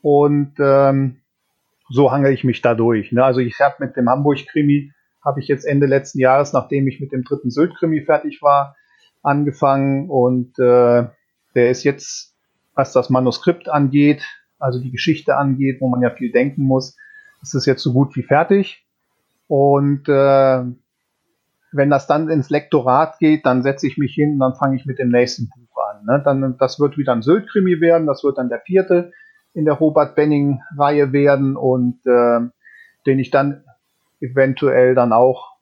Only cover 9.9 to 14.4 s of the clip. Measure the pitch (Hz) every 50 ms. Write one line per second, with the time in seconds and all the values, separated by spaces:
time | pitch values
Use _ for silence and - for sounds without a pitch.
9.9 | 135 139 139 185 143 135 123 127 127 127 123 123 _ - 131 123 123 123 123 120
10.9 | 120 120 120 117 _ _ _ _ _ _ _ _ _ 127 120 120 127 127 - 143
11.9 | 139 143 - - - - - _ _ _ _ _ _ _ _ _ _ - 135 -
12.9 | - 131 123 - 131 127 127 127 117 - - - 170 170 - - 156 147 143 135
13.9 | 131 147 143 147 147 143 - - - -